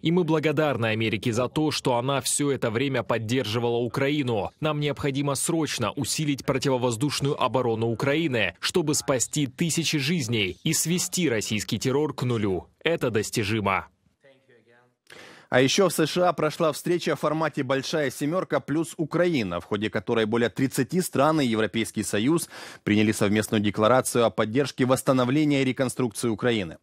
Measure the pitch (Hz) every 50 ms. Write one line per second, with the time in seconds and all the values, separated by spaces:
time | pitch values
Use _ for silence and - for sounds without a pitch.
0 | - 151 170 185 180 151 160 156 139 156 151 139 156 151 135 120 120 113 107 110
1 | 113 113 98 107 - 127 113 110 127 120 - 156 156 151 139 - - 143 127 117
2 | 120 131 139 135 117 - - - 147 143 135 123 - 120 107 117 135 143 135 123
3 | 113 - 123 117 113 107 120 131 127 110 104 123 117 120 120 117 123 123 - -
4 | 135 139 147 151 139 123 120 104 90 - - _ - 156 151 147 147 147 139 -
5 | - 147 135 135 143 143 139 127 - - 165 165 156 127 - - 117 104 - -
6 | 131 - - - 160 147 143 127 - - 139 127 127 143 131 127 117 127 120 107
7 | 131 147 - - - 139 147 - 117 127 113 131 123 120 113 110 113 117 117 110
8 | - 135 139 160 170 160 127 117 104 90 85 _ - - - 185 165 147 151 -
9 | - - 143 131 - - - 156 147 127 - - 175 170 143 - 160 - - 156
10 | 135 135 180 180 135 110 120 110 104 92 - - _ 156 160 - - 156 170 180
11 | - - - - 180 151 117 110 98 - 113 104 98 - - 107 - 131 127 139
12 | 151 151 127 - - 123 120 113 104 104 92 85 80 - _ _ - 156 170 160
13 | - 131 107 110 101 - - - 110 95 110 113 101 98 95 92 87 - _ _
14 | _ _ _ _ _ 139 135 131 _ _ 123 117 110 117 120 _ _ _ _ _
15 | _ _ - - - - - - - _ - 123 131 135 - - 196 180 147 -
16 | 165 147 - 180 180 180 160 - 156 151 143 - 170 160 143 - - 160 175 175
17 | - 196 170 131 - 156 147 160 160 156 - - 139 123 135 135 127 - - 160
18 | 151 135 120 - 151 143 160 185 175 - - 143 - - 143 156 165 156 - -
19 | 170 143 - 165 175 180 170 139 110 92 87 87 90 - - 104 104 107 - 113
20 | 98 - 120 113 113 107 107 117 120 113 - - 131 131 - - 135 - - 180
21 | 180 - - 127 131 156 160 160 143 123 110 107 110 104 - 117 110 - - -
22 | 101 - - 104 107 131 165 170 - - - - - - - - _ - 104 104
23 | 107 107 107 - 113 101 101 107 104 - - 110 104 104 95 - 107 107 123 131
24 | 120 - - 123 117 110 101 - 113 107 107 131 143 131 - - 135 123 131 123
25 | - - 135 131 127 120 131 151 156 147 147 135 135 131 127 - 139 123 - -
26 | 131 120 107 - - 120 110 101 - 123 120 110 95 82 76 -